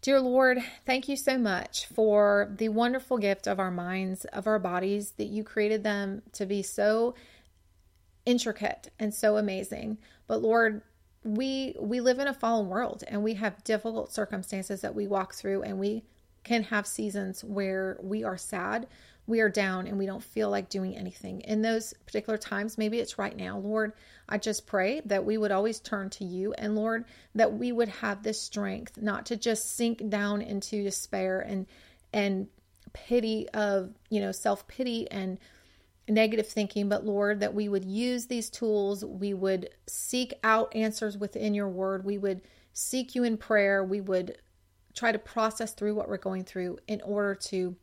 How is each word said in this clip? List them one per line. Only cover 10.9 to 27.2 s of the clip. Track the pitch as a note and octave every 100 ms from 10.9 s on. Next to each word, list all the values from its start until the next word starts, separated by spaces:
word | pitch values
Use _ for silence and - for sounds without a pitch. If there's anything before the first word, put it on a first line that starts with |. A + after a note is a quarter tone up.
| _ _ _
we, | A3+ G#3+ C4+ C4+ C4+ -
we | G#3 B3
live | B3 B3+
in | C#4
a |
fallen | C4 A3+ A3+ G3
world, | F#3 - - -
and | G#3
we | G#3+ G#3
have | G#3+ -
difficult | - G#3+ A3+ A3+ -
circumstances | - G3+ G3 F#3+ G3 F#3+ G3
that | G3+ G#3+
we | G3+
walk | G3 F#3+
through, | - G3+ G3
and | G#3 F#3+
we | G3+ A3 - _ _ _
can | - A#3
have | G3+ G#3+ G3
seasons | - G#3+ G3 F#3+ F#3+
where | A3+ G3+ F#3+ F#3+ F#3+ -
we | F#3+ G#3+
are | A3 F#3
sad, | - G3 F#3 A3 A#3+ - - - -
we | A3+
are | G#3+
down, | G3+ G3 F#3 F#3
and | G3+
we | F#3+
don't | F#3+
feel | - - G#3+
like | G3+ F#3
doing | G3 F#3+ -
anything. | F#3 - F#3+ F#3
In | - G#3+
those | A3+ A3+ A3+ - -
particular | G#3+ G#3 G#3+
times, | - G3+ G#3+ -
maybe | G#3+ A#3
it's | - -
right | G3+ -
now, | F#3 G3+
Lord, | G3+ A3 G#3+ G#3+ - - -
I | G#3
just | A3 G#3+ -
pray | G3+ F#3+ C#4+ C4
that | G3+
we | G#3 A3
would | G#3
always | G3 G#3+ A3
turn | - G#3 G3
to | - F#3
you, | F3+ G3 -
and | G#3 G#3+
Lord, | A3 A3+ A#3 -